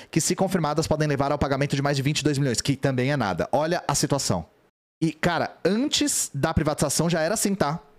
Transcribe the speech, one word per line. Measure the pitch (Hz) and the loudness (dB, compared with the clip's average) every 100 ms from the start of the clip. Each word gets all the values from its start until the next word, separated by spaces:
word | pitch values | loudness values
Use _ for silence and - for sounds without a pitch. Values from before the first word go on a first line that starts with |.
| - | -4
que, | 160 | -2
se | - | 0
confirmadas, | 175 185 185 147 151 156 | 0 0 0 0 0 0
podem | 156 151 | 2 0
levar | 139 139 | 0 0
ao | 147 | 0
pagamento | 143 135 143 139 | 0 0 0 0
de | |
mais | 139 143 | 0 0
de | |
vinte | 135 151 | 0 0
e | |
dois | 139 139 | 0 0
milhões, | 143 113 | 0 0
que | - 131 | 0 0
também | 139 127 127 | 0 0 0
é | 143 | 0
nada. | 104 85 - | 0 -2 0
Olha | 135 160 175 - | 0 0 -2 -2
a | |
situação. | 139 147 139 - 95 80 _ _ _ _ - | -2 0 0 0 -2 -4 _ _ _ _ -2
E, | 160 | -2
cara, | - 175 160 120 - 165 | 0 0 0 -2 -2 0
antes | 208 285 - 294 - - | 0 0 0 0 -2 -4
da | 139 160 | -2 -2
privatização | 165 156 143 151 - 165 | 0 0 0 0 0 0
já | 165 | 2
era | 160 | 0
assim, | 220 208 | 0 0
tá? | 196 147 170 - | 0 0 -2 -8